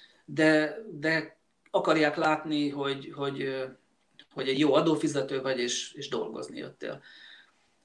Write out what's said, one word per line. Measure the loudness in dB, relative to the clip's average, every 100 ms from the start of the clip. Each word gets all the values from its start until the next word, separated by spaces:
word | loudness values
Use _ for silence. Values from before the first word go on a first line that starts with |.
| -20 _ -8
de, | 2 6 6 2 -4 -12 -4
de | 0 0 -2 -12 _ _ _
akarják | 0 4 4 4 2
látni, | 2 2 0 0 0
hogy, | 0 -2 -4 -8 -6
hogy, | -4 -2
ö, | -4 -4 -6 -10 _ _ _ _ -14
hogy | -6 0
egy | 4
jó | 6
adófizető | 6 4 2 0 -2 -2 -2
vagy, | -2 -2
és, | -2 -4 -8
és | -12 -8
dolgozni | -6 -6 -8 -12 -12
jöttél. | -14 -12 -10 -10 -16 -20 -20 -20 _ _ _ _